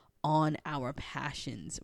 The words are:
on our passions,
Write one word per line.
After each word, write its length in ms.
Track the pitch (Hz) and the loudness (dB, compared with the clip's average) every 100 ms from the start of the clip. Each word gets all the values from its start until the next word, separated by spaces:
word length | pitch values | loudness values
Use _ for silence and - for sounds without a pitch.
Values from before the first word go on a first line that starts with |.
| _ _ | _ _
on 340 | 147 156 156 151 | 4 6 6 2
our 300 | - 147 123 | -2 -2 -2
passions, 840 | 120 - 139 139 - - 113 82 - | -4 -6 -4 -4 -6 -8 -8 -8 -10